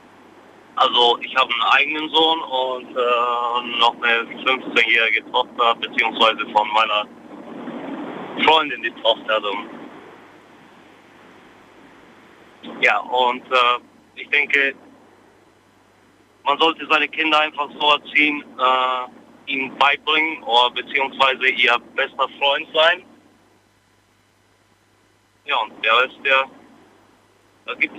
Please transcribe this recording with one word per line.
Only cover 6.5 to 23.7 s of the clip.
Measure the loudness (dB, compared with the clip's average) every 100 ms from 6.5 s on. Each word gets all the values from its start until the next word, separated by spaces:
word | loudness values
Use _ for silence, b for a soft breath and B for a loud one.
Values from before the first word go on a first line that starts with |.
von | 0 0
meiner | 2 0 0 -4 -10 -20 -18 -16 -14 -14 -12 -12 -12 -12 -12 -12 0 4
Freundin | 4 2 -4
die | -8 -4
Tochter. | -2 -2 0
Also. | -2 -2 -6 -10 -16 -18 -20 -20 -20 -20 -20 -20 -20 -20 -20 -20 -20 -20 -20 -20 -20 -20 -20 -20 -20 -20 -20 -20 -20 -20 -20 -20 -20 -18 -2
Ja, | 0 0
und, | 0 0 0 -2 0
äh, | 2 2 0 -4 _ _ -20
ich | -4
denke, | -2 0 0 0 -4 -14 -20 _ _ _ _ _ _ _ _ _ _ _ _ _ _
man | -2 2
sollte | 2 0 -2
seine | 0 0
Kinder | -2 0 2
einfach | 2 -2 -6 -2
so | 2
erziehen, | 2 0 0 2 0 -8 -2
äh, | 2 2 0 -2 -6 -14 -20 -20 -10
ihnen | -6 -6 0
beibringen | 2 2 0 0 0 -4
oder | 0 4 4
beziehungsweise | 0 -4 -4 -4 0 0 2 0
ihr | 2 2 2 -2 -6
bester | -4 -2 -4 -2
Freund | -2 -2 -2
sein. | 2 2 2 -6 -20 _ _ _ _ _